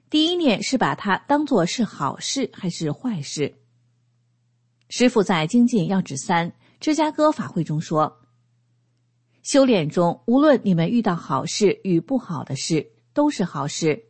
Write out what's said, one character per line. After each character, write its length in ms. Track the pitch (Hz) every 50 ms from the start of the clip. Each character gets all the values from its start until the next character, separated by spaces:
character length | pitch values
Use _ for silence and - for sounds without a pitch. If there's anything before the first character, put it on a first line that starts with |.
| _ _
第 160 | - 302 311
一 100 | 330 359
念 260 | 349 330 269 196 -
是 140 | - - 262
把 180 | - - 143 143
它 220 | - - 208 185 - -
当 200 | - 285 294 311
作 180 | 285 269 196 165
是 200 | 180 - - 220
好 340 | - - - 147 135 - -
事 320 | - - - 277 247 -
还 160 | - - - 180
是 240 | 175 - 165 151
坏 300 | 147 - - 254 220 160
事？ 320 | 139 - - 151 143 - - _ _ _ _ _ _ _ _ _ _ _ _ _ _ _ _ _ _ _ _ _ _ _ _ _ _ -
师 200 | - - 240 247
父 120 | - 220
在 280 | 185 - 190 160 156 160
精 180 | - 240 240
进 220 | 240 247 208 160 160
要 120 | 196 190
旨 160 | 180 - 139
三 360 | 131 - - 180 165 170 175 - _ _ _ _ _
芝 160 | - 302 311
加 160 | 302 311 311
哥 220 | 294 - 302 311
法 160 | 302 - - 131
会 160 | - 180 156
中 160 | - 151 151
说， 400 | 160 - 165 156 156 - - _ _ _ _ _ _ _ _ _ _ _ _ _ _ _ _ _ _ _ _ _ _ _ _ _
修 220 | - - - 277 269
炼 240 | 254 233 185 151 147
中 340 | - 185 175 170 - - _
无 120 | - 240 269
论 200 | 294 311 269 220
你 120 | - 202 180
们 140 | 165 165 175
遇 120 | 233 240
到 140 | 220 220 170
好 280 | 165 - - 143 135 156
事 360 | - - - 208 190 - -
与 180 | - 196 175 165
不 160 | - - 269
好 280 | 247 - - 170 131 123
的 100 | - 135
事， 380 | 135 - - 170 151 - - _ _ _ _
都 160 | - 294 294 294
是 140 | 285 -
好 240 | 190 170 - 147 135
事， 380 | 147 - - 170 156 143 - -